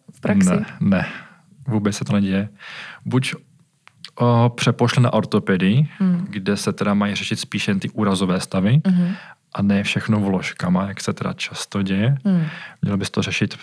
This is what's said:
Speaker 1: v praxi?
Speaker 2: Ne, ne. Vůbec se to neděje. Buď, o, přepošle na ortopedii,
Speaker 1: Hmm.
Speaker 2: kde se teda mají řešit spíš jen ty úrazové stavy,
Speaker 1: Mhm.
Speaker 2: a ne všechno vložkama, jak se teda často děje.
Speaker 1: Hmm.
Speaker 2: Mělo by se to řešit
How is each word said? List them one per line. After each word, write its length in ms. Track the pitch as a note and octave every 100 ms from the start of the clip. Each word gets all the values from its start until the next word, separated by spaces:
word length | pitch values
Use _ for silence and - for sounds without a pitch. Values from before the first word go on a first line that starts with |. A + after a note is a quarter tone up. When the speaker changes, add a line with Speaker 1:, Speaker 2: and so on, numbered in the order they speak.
| -
Speaker 1:
v 80 | -
praxi? 300 | - - F#2
Speaker 2:
Ne, 140 | F2+ - -
ne. 260 | G#2 F#2 - - - - _ - -
Vůbec 280 | G#2+ G2+ G2+
se 80 |
to 80 | -
neděje. 360 | G#2 F#2+ G2 G#2 - - - - -
Buď, 300 | - B2 C3 - _ _ _ _ _ _ - -
o, 320 | A#2+ A#2 A#2+ A#2+
přepošle 460 | - A#2 A#2+ -
na 100 | A#2+
ortopedii, 760 | A2 - G#2 - F#2+ F#2 B2 D3+ -
Speaker 1:
Hmm. 280 | F#3+ F3 F#3+
Speaker 2:
kde 260 | G#2 F#2+ G2+
se 160 | -
teda 220 | - G#2
mají 200 | G2+ G2+
řešit 220 | G2+ - G#2+
spíš 280 | - G#2 -
jen 120 | F#2+
ty 100 | F2+
úrazové 500 | - G#2 F#2 F#2 F#2
stavy, 400 | - F#2+ G2 C#3+ F#3+
Speaker 1:
Mhm. 280 | F3+ F3 G#3 - - _
Speaker 2:
a 80 | -
ne 200 | G2+ G2+
všechno 380 | G2+ - - G#2+
vložkama, 680 | G2 F#2+ - - F2+ F2+ G2
jak 120 | G2
se 120 | -
teda 200 | F2 F#2
často 500 | - - - - G2+
děje. 340 | G2 G2 A2+ C#3
Speaker 1:
Hmm. 200 | G3+ F3+ D#3 - - -
Speaker 2:
Mělo 140 | G2+ G2+
by 80 |
se 60 | G2
to 120 | -
řešit 340 | G2 - G#2 -